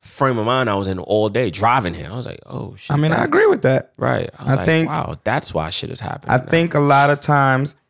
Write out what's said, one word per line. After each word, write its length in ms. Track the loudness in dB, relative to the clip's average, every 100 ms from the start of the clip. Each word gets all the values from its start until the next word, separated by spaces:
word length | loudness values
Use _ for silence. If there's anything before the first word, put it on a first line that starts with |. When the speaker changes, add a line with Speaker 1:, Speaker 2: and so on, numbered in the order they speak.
Speaker 1:
frame 360 | -20 -2 0 0
of 80 | 0
mind 240 | 0 0
I 60 | -2
was 120 | -2
in 120 | -6
all 280 | 0 0 2
day 220 | 0 -2
driving 440 | 0 2 2 0
here. 160 | -6 -10
I 60 | -10
was 100 | -12
like, 140 | -14 -14
"Oh 300 | -10 -10 -12
shit." 160 | -4
Speaker 2:
I 60 | 0
mean, 140 | 2
I 40 | 0
Speaker 1:
that's 100 | 2
Speaker 2:
agree 200 | 2 4
with 140 | 2
that. 300 | 2 0 -2 -4
Speaker 1:
Right. 320 | -2 0 -4 -8
I 60 |
was 80 | -2
Speaker 2:
I 20 | 0
Speaker 1:
like, 80 | 2
Speaker 2:
think 240 | 2 2
Speaker 1:
"Wow, 280 | -2 -6 -6
that's 300 | -4 -4 -2
why 160 | -4 -4
shit 200 | -6 -8
is 100 | -8
happening 340 | -8 -10 0
Speaker 2:
I 40 | 0
Speaker 1:
now." 60 | 2
Speaker 2:
think 240 | 0 2 2
a 40 |
lot 300 | 4 6 4
of 100 | 2
times 560 | 2 2 4 2 -2 -8 _